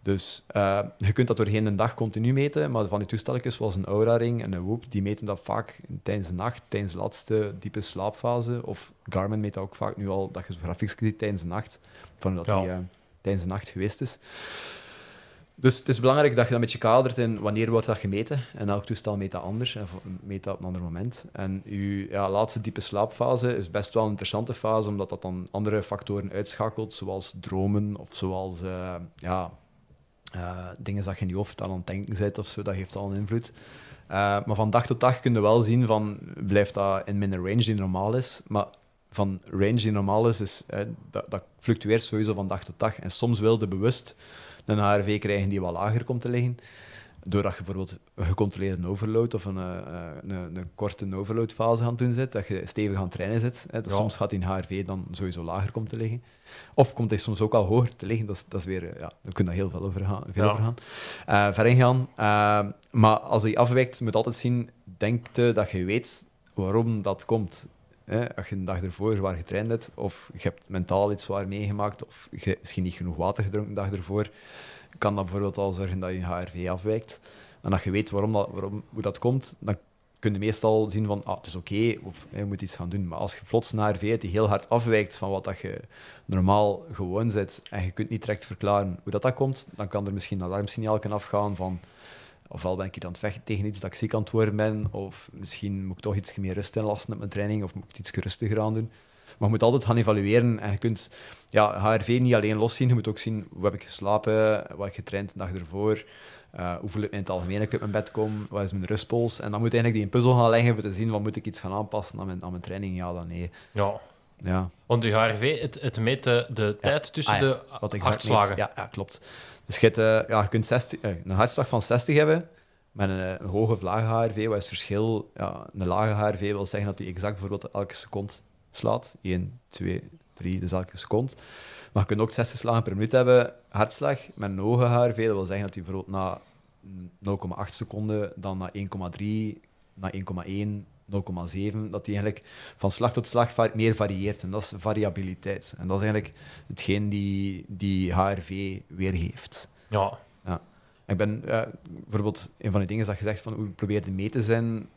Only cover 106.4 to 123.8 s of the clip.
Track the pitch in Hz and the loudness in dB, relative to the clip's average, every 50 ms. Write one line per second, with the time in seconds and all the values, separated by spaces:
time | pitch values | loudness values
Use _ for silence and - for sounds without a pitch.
106.4 | - _ - - 90 87 87 - - 104 87 107 104 104 - 101 95 87 92 90 | -20 _ -10 -6 -4 -4 -4 -4 -6 -6 -4 -2 -4 -2 -4 -6 -4 -2 -4 -4
107.4 | 87 90 95 104 107 104 - 117 - 104 101 110 104 - - - 110 107 107 104 | -2 -2 -2 -2 -2 0 -2 -4 -4 -2 -2 -2 -2 -2 -2 -2 -2 -2 -2 -6
108.4 | 104 - - 104 101 92 92 98 92 87 107 104 - - - 120 117 117 - - | -8 -6 -4 -4 -4 -2 -2 -4 -2 -2 -2 -4 -2 -2 0 0 0 0 -2 -4
109.4 | - 107 104 104 113 117 117 120 117 120 113 110 104 98 - 123 120 127 123 120 | -6 -4 -2 0 0 2 4 4 4 4 2 2 -2 2 2 6 6 8 8 8
110.4 | 117 113 113 117 117 120 117 107 104 104 95 92 110 113 110 104 104 110 104 107 | 8 8 8 8 6 6 4 4 0 -4 -2 -2 0 0 0 0 0 -2 -4 -4
111.4 | - 110 - - - 92 95 101 107 101 - 107 98 - - 101 92 98 92 92 | -6 -6 -8 -6 -6 -4 -4 -4 -4 -2 -4 -6 -6 -6 -8 -8 -8 -6 -6 -8
112.4 | 87 87 90 90 87 - 92 98 101 95 92 90 90 90 87 87 85 85 85 87 | -8 -8 -8 -8 -8 -8 -8 -6 -6 -4 -4 -4 -4 -4 -6 -6 -8 -8 -6 -6
113.4 | 87 87 - - - - _ 101 101 98 104 - - - - _ _ _ _ _ | -6 -6 -8 -12 -20 -10 _ 0 0 0 0 -4 -10 -18 -20 _ _ _ _ _
114.4 | - 87 92 92 92 87 - _ _ _ 120 120 117 113 104 110 110 113 110 104 | -2 0 0 0 0 -2 -6 _ _ _ 2 4 4 4 4 4 4 4 2 2
115.4 | 117 139 156 131 - 139 - - - 127 - - 110 117 131 135 - 127 120 120 | 0 0 0 0 -4 -6 -6 -4 -6 -4 -2 0 2 2 2 2 2 4 4 4
116.4 | 123 - 120 107 110 104 104 - - - 139 147 - - - - 147 - 107 101 | 4 0 -2 0 0 0 0 2 2 2 2 2 0 -4 -6 -2 2 2 4 4
117.4 | 139 135 131 117 - - - 123 - 104 - 104 92 127 107 107 - 110 123 107 | 4 4 2 0 -4 -14 -10 -6 -6 -4 -4 0 2 2 2 2 2 4 6 6
118.4 | 104 98 98 92 104 - - - 98 - - - 98 - - - - - - - | 6 6 4 0 -2 -2 -2 -10 -10 -8 -6 -8 -8 -8 -10 -16 -16 -18 -18 -18
119.4 | - - - - - - - - - 113 107 113 110 110 110 110 - - 113 107 | -18 -20 -20 -20 -8 -6 0 6 6 6 6 8 6 6 6 6 4 4 2 2
120.4 | 101 101 - 113 113 - 120 117 120 - - - - 107 92 85 87 92 95 95 | 2 4 2 0 2 2 2 0 0 -2 -8 -6 -4 -4 -4 -4 -4 -2 4 4
121.4 | 110 117 - - 131 - - 117 104 - 117 123 120 - 151 147 151 151 156 170 | 4 4 4 0 0 2 2 0 2 4 2 2 4 4 4 6 6 6 4 2
122.4 | 165 - - _ _ _ _ _ _ _ _ 107 101 95 92 92 92 92 92 - | 2 -6 -16 _ _ _ _ _ _ _ _ -2 0 0 0 -2 -2 -4 -6 -6
123.4 | - 95 92 101 113 110 117 95 | -6 -2 0 2 2 2 2 0